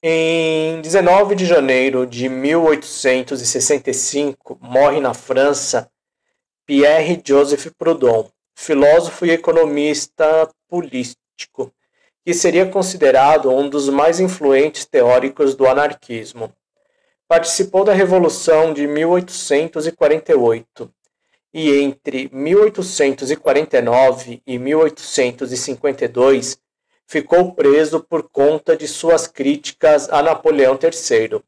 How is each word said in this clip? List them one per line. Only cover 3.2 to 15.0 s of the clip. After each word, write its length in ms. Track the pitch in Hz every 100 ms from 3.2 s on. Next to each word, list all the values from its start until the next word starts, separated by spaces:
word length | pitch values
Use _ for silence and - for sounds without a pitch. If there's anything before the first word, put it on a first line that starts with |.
| 127 135
e 60 | 117
sessenta 440 | 127 - 143 135
e 40 |
cinco, 640 | - - 143 143 139 - -
morre 400 | 123 127 143 147
na 140 | 135
França 760 | 117 - 127 139 143 - 120 110 _ _ _ _ _ _ _
Pierre 560 | _ 143 147 156 156 175 -
Joseph 460 | 139 143 143 165 _
Proudhon, 520 | 165 170 127 113 110 _ _
filósofo 720 | _ - 147 143 160 170 - 175
e 40 |
economista 1160 | 165 170 165 156 143 147 147 - _ 156 160 160 _ _
político, 1040 | 175 160 123 120 - _ _ - - 123 _ _ _ _ _
que 100 | -
seria 360 | 170 180 170 185
considerado 800 | 196 185 - 139 131 139 156 139
um 180 | 127 143
dos 200 | 143 139
mais 320 | 139 151 170
influentes 640 | 185 185 147 135 151 151
teóricos 720 | - 147